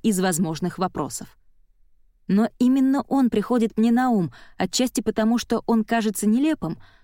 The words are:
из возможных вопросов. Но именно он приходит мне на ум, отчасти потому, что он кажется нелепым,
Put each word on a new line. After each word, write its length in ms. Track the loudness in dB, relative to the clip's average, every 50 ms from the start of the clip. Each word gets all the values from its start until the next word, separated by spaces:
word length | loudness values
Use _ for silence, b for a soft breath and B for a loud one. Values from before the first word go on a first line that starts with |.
из 180 | 0 0 0 2
возможных 580 | 0 0 0 0 -2 -2 -2 -4 -6 -6 -4 -4
вопросов. 580 | -4 -4 -4 -6 -6 -6 -8 -12 -14 -16 -18 _ _ -20 _ _ _ _ _ _ -20 _ _ _ _ _ _ _ _ 0
Но 200 | 2 2 2 0 0 _
именно 440 | 0 2 2 2 2 2 0 0 -2 -2
он 200 | 0 2 2 2
приходит 480 | 2 0 0 0 0 0 0 0 0
мне 160 | 0 2 2
на 160 | 4 2 2 2
ум, 240 | 2 2 0 B B B B B B
отчасти 460 | -6 -6 -4 -2 -2 -2 -2 -2 -2
потому, 340 | -4 -2 -2 0 0 0 0
что 260 | 0 -2 -2 -4 -2 0
он 180 | 0 0 0 0
кажется 420 | 0 -2 -2 0 -2 -4 -2 0
нелепым, 520 | 0 2 2 2 0 -2 -2 -4 -8 -8 b b b b b